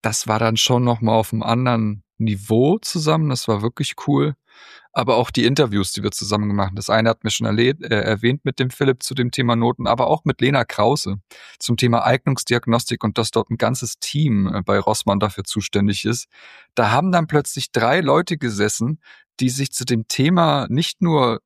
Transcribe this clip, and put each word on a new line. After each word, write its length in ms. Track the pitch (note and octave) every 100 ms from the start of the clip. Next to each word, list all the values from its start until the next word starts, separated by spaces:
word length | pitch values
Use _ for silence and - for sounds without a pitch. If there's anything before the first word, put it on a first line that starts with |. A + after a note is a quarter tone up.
das 240 | A2 G#2+ -
war 100 | G#2+
dann 200 | A#2 A2+
schon 260 | - B2
nochmal 320 | B2 A#2 A2 A2+
auf 180 | A2
einem 80 | A2+
anderen 600 | A2+ A#2 B2+ A#2 G#2+ G#2 _ _
Niveau 580 | A2 G2+ G2+ A2 C3+ G#3+
zusammen. 520 | - - D3+ D#3+ D3+
Das 180 | B2+ -
war 160 | G#2
wirklich 320 | A2 - C#3+ - -
cool. 300 | C#3+ D3 C#3+ _ - - - _
Aber 220 | - B2+ A#2
auch 160 | B2
die 140 | - A#2
Interviews, 480 | C#3+ C3 G2+ F#2+
die 100 | -
wir 80 | G#2
zusammen 380 | - G2+ G#2 G#2
gemacht 180 | G2+ G2
haben. 80 | G2
Das 140 | -
eine 200 | A2 A2+
hat 140 | A2+
mir 80 | A2+
schon 160 | - A2+
erle-, 340 | G#2+ A#2+ D3
äh, 220 | - A2
erwähnt 400 | - G#2+ A#2 C#3
mit 160 | C3+ -
dem 100 | C3
Philipp 320 | - C#3 B2
zu 140 | - C3
dem 160 | B2
Thema 240 | - A#2+ A#2
Noten, 320 | A#2 - A2+
aber 200 | A#2 B2
auch 180 | D#3+ -
mit 160 | -
Lena 240 | D3 C#3 A#2
Krause 560 | - G#2+ C#3+ - G2+ _ - - -
zum 180 | - A#2+
Thema 280 | B2 A#2 A#2
Eignungsdiagnostik 1000 | B2 - C3 - A#2+ A#2 A#2 - A2+
und 140 | A2 F#2+
dass 140 | A2
dort 180 | A2 -
ein 80 | A2
ganzes 420 | A2+ B2+ A2+ -
Team, 540 | - D3 D3+ G#2 F#2+
äh, 80 | G2+
bei 160 | F#2+ G2+
Rossmann 420 | - - - G2
dafür 260 | G#2 - F#2+
zuständig 580 | - - G3+ C#3+ G2
ist. 240 | A2 A#2+ - - - - _ -
Da 160 | A2
haben 200 | A#2+ F#3
dann 140 | F3+ D#3+
plötzlich 460 | D3+ C#3 - -
drei 300 | - A#2 D#3+
Leute 360 | D3+ D3 F3 D#3
gesessen, 640 | B2 G2+ G#2 - A#2 D#3 _ - _ -
die 100 | B2+
sich 220 | C3 C#3
zu 140 | - A#2+
dem 220 | A#2+ A2
Thema 600 | - C#3 F3+ E3 C#3+ B2+
nicht 320 | B2 - -
nur 400 | F3 D#3 B2 A2+